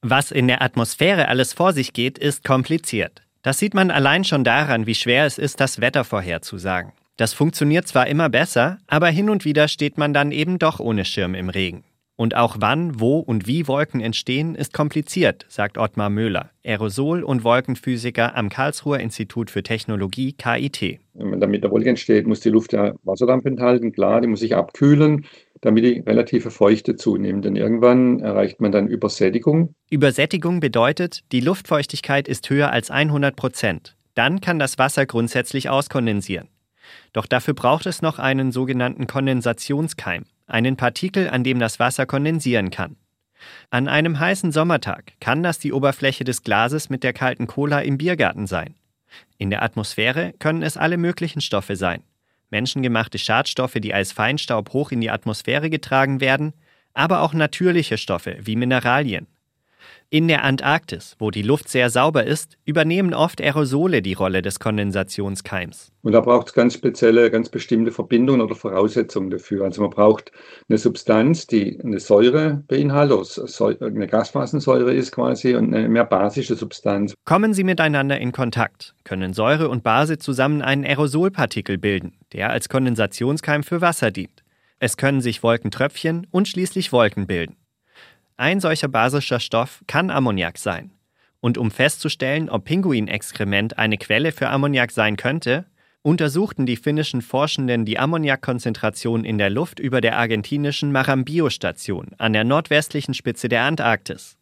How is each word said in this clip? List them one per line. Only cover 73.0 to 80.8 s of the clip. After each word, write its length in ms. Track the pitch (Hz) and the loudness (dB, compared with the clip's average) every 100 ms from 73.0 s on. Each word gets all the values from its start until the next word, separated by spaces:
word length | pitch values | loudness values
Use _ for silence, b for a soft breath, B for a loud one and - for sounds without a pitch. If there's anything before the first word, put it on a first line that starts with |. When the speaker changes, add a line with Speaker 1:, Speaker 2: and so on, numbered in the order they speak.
| 147 110 | 4 2
Speaker 2:
oder 300 | 98 - 123 | 0 -10 -12
Säu-, 340 | - 107 - | -2 0 0
eine 260 | 117 107 95 | -4 -4 0
Gastfasensäure 880 | 107 - - 127 147 - 127 123 | 0 0 -4 -2 -2 2 2 4
ist 180 | 131 127 | 0 -2
quasi, 440 | - 123 127 127 123 | -2 -2 0 0 2
und 180 | 110 | 2
eine 160 | 113 113 | 2 2
mehr 160 | 117 117 | 2 4
basische 500 | 95 101 104 123 113 | 2 2 -2 -4 -4
Substanz. 580 | 107 - - 101 104 - - | -6 -6 -2 0 -2 -6 0
Speaker 1:
Kommen 280 | 170 220 | 2 2
sie 120 | 196 185 | 0 0
miteinander 520 | 175 160 147 139 139 | 2 2 2 0 -2
in 140 | 123 | -2
Kontakt, 640 | 123 123 117 110 _ - _ | -2 -4 0 -2 _ -20 _
können 300 | - 95 92 | -8 -6 -4
Säure 340 | 92 110 151 156 | 0 2 2 2
und 160 | 120 | 0
Base 340 | 107 113 151 156 | 2 2 2 -2
zusammen 440 | - 131 131 151 | -4 0 2 2
einen 240 | 135 139 | 0 0